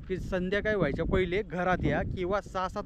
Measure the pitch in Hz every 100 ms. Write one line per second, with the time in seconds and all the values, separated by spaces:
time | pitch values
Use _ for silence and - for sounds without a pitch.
0 | - 185 - 190 185 202 208 208 147 151
1 | 160 190 180 190 214 180 180 175 143 151
2 | - - 180 202 - 190 185 208